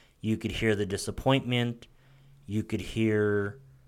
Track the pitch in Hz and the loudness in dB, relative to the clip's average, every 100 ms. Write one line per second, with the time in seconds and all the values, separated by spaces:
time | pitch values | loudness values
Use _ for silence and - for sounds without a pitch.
0 | - - 107 110 104 - 113 104 98 98 | -20 -6 -2 -2 -2 0 0 2 0 -2
1 | - - 131 135 120 123 120 117 - - | -4 -2 2 2 2 0 0 -4 -14 -20
2 | - - - - - 107 - 104 92 113 | -20 -20 -20 -20 -4 -4 -2 -6 -4 0
3 | 113 107 104 104 101 - - - | 2 4 4 2 0 -6 -20 -20